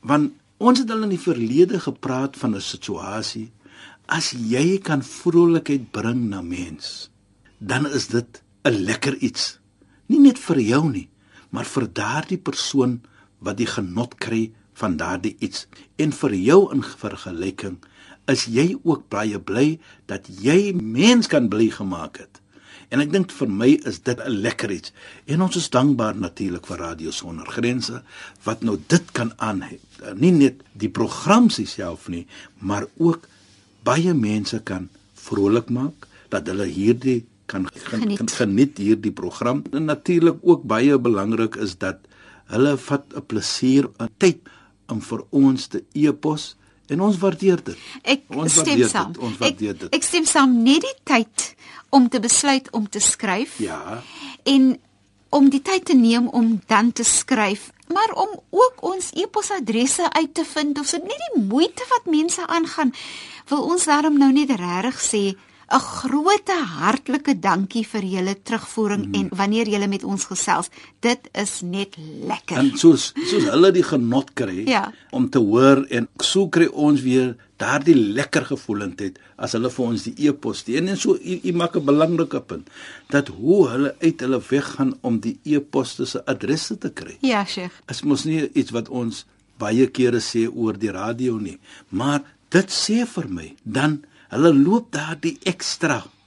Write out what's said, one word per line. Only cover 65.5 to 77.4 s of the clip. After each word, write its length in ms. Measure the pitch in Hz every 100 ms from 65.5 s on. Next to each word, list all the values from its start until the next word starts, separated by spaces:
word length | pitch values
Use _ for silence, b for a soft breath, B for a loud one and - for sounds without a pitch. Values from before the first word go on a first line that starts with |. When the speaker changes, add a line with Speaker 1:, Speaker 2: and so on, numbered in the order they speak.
| b b
Speaker 2:
'n 60 | 262
groote 720 | - - 262 285 320 415 403
hartlike 880 | 359 226 156 175 247 - 277 285 208
dankie 460 | 196 185 196 233 220
vir 140 | 220
julle 320 | 190 190 185 196
terugvoering 640 | - 226 - - 208 208 202
Speaker 1:
Mm. 60 | 196
Speaker 2:
en 140 | 190 180
wanneer 300 | 202 220 226
julle 180 | 208 202
met 160 | 196
ons 220 | - 196 -
gesels. 440 | 185 - 165 175 B B B
Dit 300 | 240 247 -
is 280 | - 202 -
net 340 | 180 190 196 - 156 147 -
lekker. 300 | - - -
Speaker 1:
En 200 | 277 285
soos, 360 | 170 143 - - 349
soos 180 | 208
hulle 280 | 302 147 190
die 120 | 180
genot 500 | - 147 120 127 135
kry 340 | - 113 90 165
Speaker 2:
Ja. 240 | 226 - - b
Speaker 1:
om 180 | 123 127
te 100 | 131
hoor, 460 | 107 113 135 139 135
en 180 | 120 113 -
so 280 | - 190 190
kry 180 | 170 170
ons 280 | - 147 143
weer 340 | 127 127 127 120